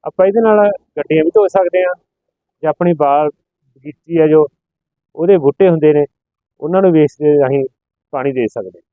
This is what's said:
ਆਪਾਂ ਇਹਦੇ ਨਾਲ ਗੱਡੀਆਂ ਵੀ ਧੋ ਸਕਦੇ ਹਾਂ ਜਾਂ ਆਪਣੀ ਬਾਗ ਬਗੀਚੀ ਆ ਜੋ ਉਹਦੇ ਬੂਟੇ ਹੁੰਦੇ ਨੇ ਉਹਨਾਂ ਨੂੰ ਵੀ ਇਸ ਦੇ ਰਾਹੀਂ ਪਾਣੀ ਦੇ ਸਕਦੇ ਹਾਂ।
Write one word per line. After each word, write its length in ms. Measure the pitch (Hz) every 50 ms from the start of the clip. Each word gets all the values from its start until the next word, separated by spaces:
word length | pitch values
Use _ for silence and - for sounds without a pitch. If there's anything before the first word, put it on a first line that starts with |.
| _
ਆਪਾਂ 220 | 151 151 - 185
ਇਹਦੇ 140 | 196 202 226
ਨਾਲ 280 | 226 220 214 208 208 202 202 - _ _ _ 151
ਗੱਡੀਆਂ 260 | 147 _ 156 156 156
ਵੀ 60 | 165
ਧੋ 160 | - 220 208 180
ਸਕਦੇ 360 | - 196 185 175 180 180 185
ਹਾਂ 100 | 180 180 175 _ _ _ _ _ _ _ _ _ _ _ _ -
ਜਾਂ 80 | 156
ਆਪਣੀ 220 | 147 _ 175 175 175 143
ਬਾਗ 320 | 147 139 143 143 151 151
ਬਗੀਚੀ 880 | - _ _ _ _ _ _ _ _ 131 127 147 143 _ _ 160 170 170
ਆ 80 | 156
ਜੋ 200 | 156 151 156 151 139 _ _ _ _ _ _ _ _ _ _ _ _ _
ਉਹਦੇ 200 | - 165 175 202 175
ਬੂਟੇ 300 | 139 139 139 _ 196 185
ਹੁੰਦੇ 240 | 170 160 151 151 151
ਨੇ 120 | 147 147 - _ _ _ _ _ _ _ _ _ _ 135
ਉਹਨਾਂ 200 | 151 180 190 196
ਨੂੰ 80 | 190 165
ਵੀ 100 | 160 151
ਇਸ 140 | 143 - _
ਦੇ 180 | 151 151 147 143
ਰਾਹੀਂ 240 | 139 131 139 139 135 131 _ _ _ _ _ _ _ _ -
ਪਾਣੀ 200 | 135 127 139 135
ਦੇ 140 | 127 120 107
ਸਕਦੇ 300 | _ 117 101 95 87 -
ਹਾਂ। 80 | _ _